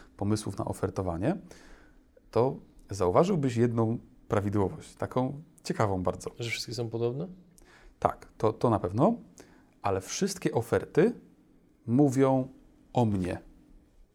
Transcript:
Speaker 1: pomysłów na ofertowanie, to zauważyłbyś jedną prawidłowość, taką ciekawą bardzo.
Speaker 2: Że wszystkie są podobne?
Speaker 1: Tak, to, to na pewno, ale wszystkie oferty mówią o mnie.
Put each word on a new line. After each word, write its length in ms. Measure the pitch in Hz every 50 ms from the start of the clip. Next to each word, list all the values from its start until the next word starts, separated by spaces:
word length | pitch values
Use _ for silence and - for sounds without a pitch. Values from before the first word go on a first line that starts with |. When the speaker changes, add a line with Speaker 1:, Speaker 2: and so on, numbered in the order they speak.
| - - - -
Speaker 1:
pomysłów 400 | 101 101 107 107 - 107 101 -
na 80 | -
ofertowanie, 720 | - 101 - - 98 - - 95 92 82 82 95 135 185 - - - - - - - - - - - _ - _ _ _ _ - _
to 240 | - 110 120 135 156 - - - - - - -
zauważyłbyś 680 | 104 98 95 87 90 123 170 185 208 160 135 131 113
jedną 420 | 113 117 120 117 117 113 110 113 117 - - - - - -
prawidłowość, 680 | - 104 98 104 104 104 98 92 - - - - -
taką 460 | - - - - 131 127 135 143 143 156 - _ - -
ciekawą 400 | - 185 - 120 101 98 92 90
bardzo. 280 | 92 92 - - - - -
Speaker 2:
Że 100 | 117 117
wszystkie 240 | 110 - - - 120
są 160 | 117 120 113
podobne? 380 | 113 113 117 120 120 139 170 190 180 - - _ _ _ - - - - - - - _
Speaker 1:
Tak, 280 | - - - - - - - -
to, 160 | - 107 -
to 160 | - - 127
na 100 | 110 95
pewno, 360 | - 90 95 107 147 208 240 - - - - - - - - - _ _ _ _
ale 200 | - 104 95 95
wszystkie 500 | - - - - 185 196 196 - - 160
oferty 640 | - 123 113 - - 98 - - - 139 170 240 247 - - - _ _ _ _ _ _ _ _ _ _ _ 117
mówią 600 | 113 131 147 143 120 135 135 135 131 131 131 131 - - - - _ _ _ _ -
o 120 | 123 120
mnie. 340 | 110 101 98 92 87 95 - - - - - _ - - - _ _ _ _ - _ _